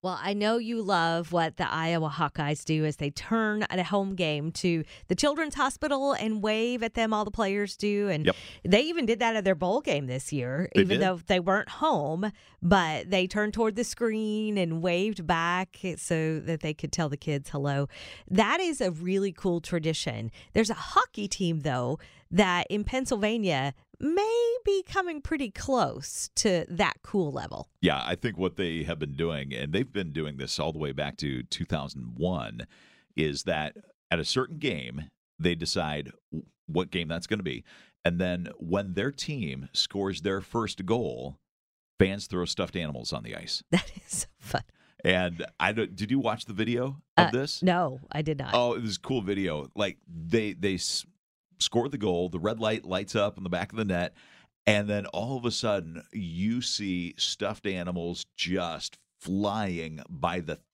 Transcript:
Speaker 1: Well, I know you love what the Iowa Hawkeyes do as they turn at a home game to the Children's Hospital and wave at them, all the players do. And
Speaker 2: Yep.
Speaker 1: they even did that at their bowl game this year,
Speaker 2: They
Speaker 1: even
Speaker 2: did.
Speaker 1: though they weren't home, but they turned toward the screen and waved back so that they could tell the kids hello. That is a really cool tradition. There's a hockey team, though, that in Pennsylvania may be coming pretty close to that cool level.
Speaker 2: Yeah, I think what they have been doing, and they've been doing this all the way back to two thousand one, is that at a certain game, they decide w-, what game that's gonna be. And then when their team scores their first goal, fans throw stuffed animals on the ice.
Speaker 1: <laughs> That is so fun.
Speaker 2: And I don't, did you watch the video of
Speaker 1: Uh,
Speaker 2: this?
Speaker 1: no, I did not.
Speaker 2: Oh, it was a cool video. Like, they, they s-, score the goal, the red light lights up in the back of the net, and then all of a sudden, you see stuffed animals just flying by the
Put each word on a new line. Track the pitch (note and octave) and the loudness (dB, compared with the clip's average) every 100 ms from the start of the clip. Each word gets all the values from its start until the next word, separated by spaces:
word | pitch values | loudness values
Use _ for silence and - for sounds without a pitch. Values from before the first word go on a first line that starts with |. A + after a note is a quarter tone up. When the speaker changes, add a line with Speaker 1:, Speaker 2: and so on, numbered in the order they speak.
Speaker 1:
Well, | F#3 E3+ | -2 -2
I | D#3 | -2
know | G3+ G#3 A#3 | 0 2 2
you | A3+ A#3 | 0 -4
love | G3+ F#3+ E3 E3 E3 | 2 4 4 2 2
what | E3+ D#3+ - | 2 2 0
the | E3+ | -2
Iowa | D3+ E3 E3+ D#3 | 0 0 2 0
Hawkeyes | D3 D3+ - D3 D3+ | 0 -2 0 -2 -2
do | - D#3 | 0 2
as | D#3 D3 | 2 0
they | C#3+ | -4
turn | - - A3+ G#3+ G#3+ | -6 0 2 2 0
at | G#3 F#3 | 0 -2
a | |
home | E3+ G3+ G3 | 2 2 0
game | F#3+ E3 D3+ D3+ | 0 0 0 -2
to | - F#3 E3 D3+ - - | 0 2 2 -2 -10 -4
the | F3+ | 2
Children's | D4 D4+ D#4 - | 2 2 -2 2
Hospital | C#4 - D#4 C4+ C#4 | 0 0 0 2 2
and | C#4 A3 G#3+ | 0 0 0
wave | G#3 G#3+ A#3 B3 | 2 2 2 0
at | A#3 | -2
them, | A#3 A3 | 0 2
all | G#3+ | 2
the | G#3+ | 0
players | G#3+ G#3 G3+ G3+ - | 0 0 2 -2 -2
do. | G#3 G3+ G3+ | 0 2 0
And | D#3 D#3 | 2 2
Speaker 2:
Yep. | F#3 - - | 0 -4 -10
Speaker 1:
they | F3+ G3+ | 4 6
even | D4+ E4+ A#3 | 6 0 0
did | A3+ | 2
that | A#3 | 2
at | A3 | 2
their | F#3+ F3 | 2 2
bowl | F3+ A3 | 4 2
game | D4 D3 C3+ | 2 -2 0
this | B2+ - | -4 -2
year, | D3 B2 C3+ F#3 | -2 -2 -2 2
Speaker 2:
They | - | 2
Speaker 1:
even | G3 F#3+ | 2 2
Speaker 2:
did. | F#3 | 2
Speaker 1:
though | F3+ E3+ | 0 0
they | F#3 | 0
weren't | F3 G3 - | 4 2 2
home, | - D#4 A#3 D3 D#3+ G#3 - - _ | 0 2 2 0 -2 -2 -6 -20 _
but | F3 G3 E3+ D3 G2 | 6 6 6 0 0
they | G3+ F#3 | 0 2
turned | G#3 G#3+ | 0 0
toward | G#3 A3+ | 2 0
the | G#3 | 0
screen | A#3+ - A#3 G#3+ G#3+ G#3+ G#3+ G#3 | -4 0 0 0 0 0 0 2
and | F3 E3 | 2 2
waved | F3 F3 G3+ G3+ E3 | 2 2 0 -2 0
back | E3+ E3+ F3+ F#3 - F#3+ D#3 | 2 2 0 -2 -6 -8 -6
so | - E3 D#3+ D#3 | -2 0 2 -2
that | - D#3+ | -2 -4
they | D#3 | -4
could | D#3 D#3 | -6 -6
tell | - D#3 | -2 -2
the | C#3+ | -2
kids | - C#3+ C#3 | -2 -4 -4
hello. | D3 C#3+ C#3 C#3+ - - - - | -4 0 0 -2 -4 -16 -18 0
That | F#3+ G#3+ D#4+ | 4 6 6
is | F4+ D4 | 2 2
a | G3+ | 0
really | D#3 F3+ F#3+ G3 | 0 0 2 0
cool | E3+ G3 E3+ | 0 0 0
tradition. | E3 F3 D#3 D#3+ - A2+ A2+ - - | 0 0 0 0 -2 -4 -6 -8 -2
There's | - A3 | 2 2
a | |
hockey | A3+ - - B4+ - G3+ | 0 2 4 4 0 -6
team, | - F3+ E3 | 0 0 2
though, | D3 B2+ B2 D3+ - - _ | 0 0 0 -2 -6 -20 _
that | F3 G3 F3 - | 6 6 6 2
in | G#3 | -2
Pennsylvania | G#3 C4 B3+ A3 G#3 A#3 G3+ C#3+ C#3 C3+ _ - | 0 -2 0 2 2 2 2 2 0 -4 _ -4
may | C#4+ F4 G#4+ A#4 A#4 A#4+ | 0 2 2 4 2 2
be | G#4+ G4 | 2 0
coming | F#4 G4 F4+ D#4 | 0 -2 0 -4
pretty | - D#4 B3+ | -4 -2 -2
close | - - B3+ D#3+ A2 D3+ - - - | -6 0 2 2 0 -10 -8 -6 2
to | A3 F3+ - | 4 4 0
that | E3+ F#3+ - | 0 0 0
cool | - G3+ D#3+ | -2 0 0
level. | C3+ - - - _ | -2 -6 -10 -12 _
Speaker 2:
Yeah, | - C#2+ | 2 2
I | B1+ | 0
think | F2+ B2 F#2 | -2 -2 0
what | F#2 - | -2 0
they | F2+ E2 | -2 -2
have | D2 D#2+ | -4 -4
been | D2 C#2 | -4 -2
doing, | E2 D#2 C#2 | -2 -2 -6
and | B1+ C#2+ | -6 -2
they've | F2+ C3+ | 0 0
been | G2+ F2+ | -2 -4
doing | D2+ D2+ C2+ | -4 -4 -6
this | C2 - | -6 -2
all | D2+ | -2
the | D#2 | -2
way | D2 | -4
back | C#2 D2 - | -2 -4 -4
to | D2 B1+ | -4 -4
two | B1 - | -6 -6
thousand | F2 D#2+ C#2 C2+ A#1+ A#1+ | -2 -2 -4 -10 -12 -2
one, | E2+ F2+ A1 A1+ A#1+ - - _ _ - | 0 0 -4 -8 -12 -16 -20 _ _ -2
is | D#2 C#2+ | 0 0
that | - D#2 D2+ - - _ _ | -2 -2 -2 -8 -20 _ _
at | F2 | -2
a | |
certain | D2+ B2+ C3 D#3 | 0 -2 -2 -4
game, | D#3 E2 B1 C2 D#2 _ _ _ | -4 -4 -6 -10 -12 _ _ _
they | E2+ E2+ | 0 2
decide | D#2+ F#2+ D#2 D2 C#2+ - _ | 0 -2 -2 -2 -6 -12 _
w-, | D#2+ - _ - | -12 -12 _ -4
what | D#2+ F2 | -2 0
game | F#2 D#2+ | -2 -2
that's | E2+ - | -6 -2
gonna | G#2+ | -4
be. | F2 A#1+ - - - _ | -2 -6 -10 -20 -20 _
And | F2 F2 | 0 2
then | F2+ F2 F2 - | 0 -2 -6 -8
when | E2 F#2+ G2+ | 0 0 0
their | F#2 A#2+ | -2 -2
team | C#3 - D3 F2+ C2 C2+ | -4 -6 -6 -6 -6 -6
scores | - - - G2 F#2 | -2 -2 0 -2 0
their | F2+ F#2+ | -2 -2
first | F#2+ A#2 G#2+ - F#2 | -2 -2 -2 -4 0
goal, | A2+ G#2 A#1 C2+ C2+ _ _ _ _ _ _ | 0 0 -4 -8 -12 _ _ _ _ _ _
fans | F#2+ G2 - | 4 4 -4
throw | F#2+ | -4
stuffed | F2 - F#2 F#2 | -2 -2 -4 -2
animals | D#2 C2+ A#1 | -6 -6 -6
on | C2+ | -6
the | A1 | -8
ice. | C#2 E2+ - - | -10 -8 -8 2
Speaker 1:
<laughs> | |
That | F3+ - - - | 0 0 -14 -10
is | - | -8
so | - _ | -8 _
fun. | - - - _ _ _ | -6 -6 -6 _ _ _
Speaker 2:
And | - F#2 F2+ E2+ - _ | 2 4 2 -2 -10 _
I | F2+ | 0
don't, | G#2+ G2 F#2 | 2 -2 -2
did | G#2 | 0
you | C3+ | 2
watch | A#2 A2 | 2 -2
the | - | -6
video | G2 A2 A#2+ C3 C#3 _ - | -2 0 0 -2 -6 _ 4
of | F3 | 4
Speaker 1:
Uh, | |
Speaker 2:
this? | B2+ C#3+ - | 4 -2 0
Speaker 1:
no, | F#3 F3+ E3+ C3 - | 2 2 0 -4 -8
I | D3 | -4
did | D3+ D3 | -2 -4
not. | B2+ | 2
Speaker 2:
Oh, | B2 A#2+ | 2 4
it | A#2 | 2
was | A2+ F#2 | -2 -6
a | |
cool | - C3 | -2 0
video. | F#2+ G2+ F#2+ D2+ C2+ | 2 0 0 -2 -6
Like, | - G2+ - - | -2 -2 -2 -14
they, | E2 E2 A2+ G#2+ | -10 0 2 2
they | F#2+ G2 | -2 0
s-, | F#2 - - - _ _ _ _ _ | 0 -2 -4 -6 _ _ _ _ _
score | - A#2 B2 | 0 2 0
the | C#3 | 0
goal, | G2+ F2 F2+ | 0 2 0
the | E2+ | 0
red | F#2 A2 | -2 0
light | A2 A2 | 0 0
lights | - F#2 G2 A2+ | -2 -4 0 0
up | G2+ - | 0 0
in | |
the | F#2 | -4
back | F2 F#2+ | -2 -4
of | A2 | -4
the | |
net, | G#2+ F2 F2 - - - _ _ - | 0 0 -2 -6 -20 -20 _ _ 2
and | G#2 G#2 | 2 2
then | G#2 G2 | -2 -2
all | E2 A2+ C3+ | -4 -4 -2
of | A#2+ | -2
a | |
sudden, | - A#2 G2+ E2 E2 - | -2 0 0 -2 -12 -12
you | G#2+ F2+ E2 G2+ A#2+ | -8 -6 -2 0 0
see | B2 - G2+ F2+ F2 - | -2 -4 -2 -2 -4 -4
stuffed | - - G2+ G#2+ G#2 | -4 -2 -4 -4 -4
animals | F#2+ F2 F2+ E2+ F2 - - | -4 -4 -4 -4 -6 -10 -6
just | F2 F#2 F2 D#2+ - - _ _ | -2 0 -2 -4 -8 -12 _ _
flying | - F#2+ G2+ G#2 G#2 E2+ D#2+ D#2 C2 | -4 0 0 0 -2 -4 -6 -10 -12
by | E2 E2+ F2+ | -4 -2 -2
the | D#2 D2+ _ | -6 -8 _